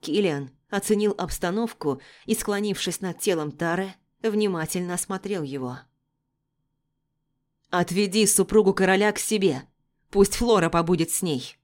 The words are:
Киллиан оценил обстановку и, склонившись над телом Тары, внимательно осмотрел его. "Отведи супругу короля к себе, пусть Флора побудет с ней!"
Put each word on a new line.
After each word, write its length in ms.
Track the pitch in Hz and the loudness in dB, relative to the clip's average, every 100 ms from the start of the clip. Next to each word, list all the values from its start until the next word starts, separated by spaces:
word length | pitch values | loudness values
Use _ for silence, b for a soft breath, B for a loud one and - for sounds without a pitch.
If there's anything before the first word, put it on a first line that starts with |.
Киллиан 500 | - 165 196 143 139 _ _ | -2 0 0 -2 -8 _ _
оценил 400 | 202 - 208 208 202 | -6 0 2 2 -2
обстановку 840 | 180 - 180 196 226 - 147 135 B B B | -6 -4 -4 -2 -4 -4 -4 -4 B B B
и, 80 | |
склонившись 680 | 143 - 202 208 190 - 170 | -2 0 -2 -2 -4 -4 -6
над 200 | 190 165 | -8 -4
телом 320 | - 170 151 | -2 0 -2
Тары, 420 | 139 170 175 190 185 _ _ | -4 -2 -2 -4 -10 _ _
внимательно 760 | 220 214 208 175 156 180 180 175 | -2 0 0 0 -4 -4 -4 -6
осмотрел 480 | - 190 190 196 | -6 -8 -6 -6
его. 360 | 143 135 127 127 _ _ _ _ _ _ _ _ _ _ _ _ _ _ _ _ _ _ _ | -6 -6 -8 -10 _ _ _ _ _ _ _ _ _ _ _ _ _ _ _ _ _ _ _
"Отведи 560 | 180 175 180 202 202 202 | -2 0 2 2 4 4
супругу 480 | 202 185 214 196 | 4 4 6 4
короля 380 | 190 185 190 208 | 4 4 4 2
к 80 | 208 | 0
себе, 480 | - 214 190 131 - _ _ _ _ | -2 2 2 0 -8 _ _ _ _
пусть 260 | 196 196 - | 2 2 2
Флора 340 | 240 214 165 | 2 4 4
побудет 420 | 170 170 180 165 | 0 0 0 0
с 100 | - | -2
ней!" 360 | 190 240 - - | -2 -4 -6 -18